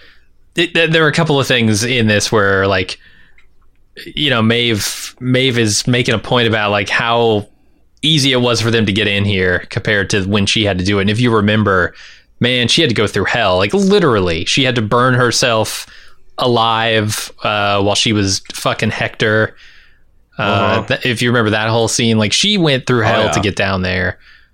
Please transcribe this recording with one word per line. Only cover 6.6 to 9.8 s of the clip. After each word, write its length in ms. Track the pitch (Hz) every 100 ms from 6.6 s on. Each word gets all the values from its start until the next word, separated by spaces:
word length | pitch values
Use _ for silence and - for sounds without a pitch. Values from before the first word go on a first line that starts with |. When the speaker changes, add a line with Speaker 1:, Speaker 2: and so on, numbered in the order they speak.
| 104
Speaker 1:
like, 200 | 104 101
how 580 | - 117 117 117 107 - _ _ _ _ -
easy 280 | 156 160 135
it 80 | 127
was 200 | 120 113
for 80 | 113
them 140 | 113
to 80 | 107
get 140 | 101 104
in 180 | 101
here 360 | 101 98 92 87 -
compared 400 | -